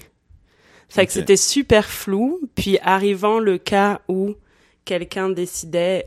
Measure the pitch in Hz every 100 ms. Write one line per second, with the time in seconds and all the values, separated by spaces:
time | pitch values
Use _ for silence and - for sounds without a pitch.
0 | - _ _ - _ _ _ _ _ -
1 | 185 - 165 190 - 285 262 214 202 -
2 | - 196 254 359 277 - 196 190 180 190
3 | 202 190 208 226 214 180 - 202 202 196
4 | - 185 202 208 _ _ _ _ - 180
5 | 175 196 190 175 180 - 170 170 175 190